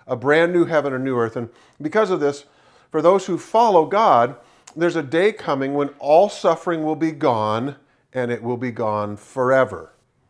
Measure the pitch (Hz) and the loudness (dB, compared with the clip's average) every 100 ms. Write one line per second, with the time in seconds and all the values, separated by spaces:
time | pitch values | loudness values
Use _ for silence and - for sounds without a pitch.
0 | - 123 131 156 170 180 160 156 139 131 | -10 -4 2 4 4 2 2 0 0 -4
1 | 135 123 113 123 113 - _ _ 151 214 | -2 -2 -2 -4 -10 -14 _ _ -4 0
2 | 202 175 143 139 - _ _ _ _ 156 | 0 0 -2 -2 -12 _ _ _ _ 0
3 | 160 196 190 165 - 226 233 180 151 196 | 2 2 0 -6 -2 2 4 4 2 2
4 | 214 123 120 - _ _ - 156 175 165 | 4 4 2 -2 _ _ -18 -2 -2 -2
5 | 135 165 208 214 - 135 135 143 143 - | -2 0 0 -2 -4 -4 -2 -2 -4 -6
6 | 139 160 202 - 190 160 180 160 156 151 | 2 4 4 0 -2 0 -2 -4 -4 -4
7 | 160 147 147 113 107 110 139 135 _ _ | -4 -2 0 0 0 -2 -4 -10 _ _
8 | _ 127 120 117 117 117 123 113 110 107 | _ -6 -6 -6 -6 -6 -6 -6 -4 -2
9 | 104 104 - 131 127 131 123 87 80 _ | -4 -10 -12 -4 2 2 0 -4 -18 _
10 | _ _ | _ _